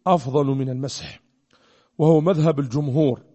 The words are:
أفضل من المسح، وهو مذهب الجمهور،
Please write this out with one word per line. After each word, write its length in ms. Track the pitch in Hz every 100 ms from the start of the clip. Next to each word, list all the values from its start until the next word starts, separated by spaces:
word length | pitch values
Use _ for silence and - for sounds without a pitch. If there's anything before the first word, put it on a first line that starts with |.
| 180
أفضل 380 | 175 127 139 139
من 240 | 135 131
المسح، 520 | 127 135 - - - _ _ _ _ _ _ _ -
وهو 240 | 151 160
مذهب 380 | 160 170 156 143
الجمهور، 640 | 139 131 147 131 151 117 -